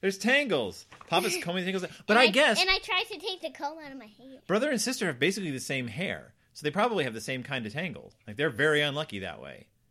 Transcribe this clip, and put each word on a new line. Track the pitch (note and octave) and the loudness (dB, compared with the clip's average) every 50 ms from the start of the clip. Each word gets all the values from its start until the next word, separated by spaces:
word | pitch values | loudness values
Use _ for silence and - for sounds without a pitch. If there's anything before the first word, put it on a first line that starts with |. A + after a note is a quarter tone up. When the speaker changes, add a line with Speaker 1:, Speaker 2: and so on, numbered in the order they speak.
Speaker 1:
There's | - G3 F#3+ F#3+ | -2 -2 -2 0
tangles." | - A3 C4 C#4 D4 C4 F#3 C#3+ A#2 F#2+ E2+ - - - - - - - | 2 4 4 4 4 4 2 2 0 0 -4 -10 -14 -20 -20 -20 -6 -2
Papa's | E3+ E3+ - G3+ B3 F#4 | 0 2 2 2 0 -2
Speaker 2:
<laughs> | - | -2
Speaker 1:
combing | F3 F3 F#3 F3+ | -2 -2 -2 -2
the | F3+ F#3+ | -2 -2
tangles | F#3+ F3+ | -2 -4
out. | E3 - - - | -6 -8 -6 0
But | - G#3 | 4 6
Speaker 2:
And | A#3 | 6
Speaker 1:
I | B3+ | 6
Speaker 2:
I, | A#3+ | 8
Speaker 1:
guess | F#3+ B3 D4+ C#4+ A3 D4+ | 6 6 6 6 6 4
Speaker 2:
and | F4+ F#4+ | 4 4
I | F#4+ G#4 | 2 2
tried | A4 - G4 F4+ A4+ A4+ G#4+ | 0 -2 -2 -2 -2 -2 -6
to | D4+ | -8
take | E4+ G4+ F#4+ F4+ E4+ | -6 -6 -6 -6 -8
the | D#4+ | -10
comb | C4 - D#4 C#4+ D#4 E4 D#4 | -8 -8 -8 -8 -8 -10 -12
out | C#4+ C4+ | -14 -14
of | C4+ | -14
my | A#3 | -16
hair. | G#3+ G#3 - A#3+ C4+ C4 - - | -18 -20 -20 -20 -20 -20 -14 -4
Speaker 1:
brother | - F3 G#3+ B3 D4 | 0 0 2 2 2
and | D4 A3 | 0 0
sister | - A#3+ B3+ - G#3 | 0 -2 -2 -2 -2
have | F3+ C#3+ A#2+ | -2 0 2
basically | C3+ E3+ F#3+ A3 G3 E3 | 2 2 2 0 -2 -4
the | C#3 C3 | -4 -4
same | - - C#3+ C3 B2+ A#2 | -4 -4 -4 -4 -4 -4
hair, | G2 C3+ F3+ F3+ G2 D2+ B1+ - - _ _ _ _ | -6 -6 -4 -4 -6 -6 -10 -14 -20 _ _ _ _
so | - - | -6 -4
they | D3 | -2
probably | D3 F3+ G#3 B3 A3+ F#3+ D3 | 0 2 2 2 2 2 0
have | B2+ A2 | 0 -2
the | A2+ | -4
same | G#2+ - C3+ B2+ A#2+ | -6 -4 -6 -6 -4
kind | B2+ C#3 C3 A#2 | -4 -4 -4 -4
of | G#2+ G#2 | -4 -6
tangle. | D3 F3 F3+ B2 C#2+ A#1 - - _ _ | -6 -6 -6 -6 -10 -14 -18 -20 _ _
Like, | - G#2+ | -10 -4
they're | G#2 C#3+ D#3+ | 0 0 0
very | B2+ G#2 C#3+ D#3 D3+ D3 D3 | 2 2 4 4 4 4 4
unlucky | D3 C#3 D3 D#3 - G#2 G2 | 2 0 -2 -6 -6 -6 -6
that | F#2 F2+ D2+ A1 B1+ | -6 -8 -8 -10 -12
way. | C#2+ C2 G#1+ - - _ _ _ _ | -14 -14 -16 -18 -20 _ _ _ _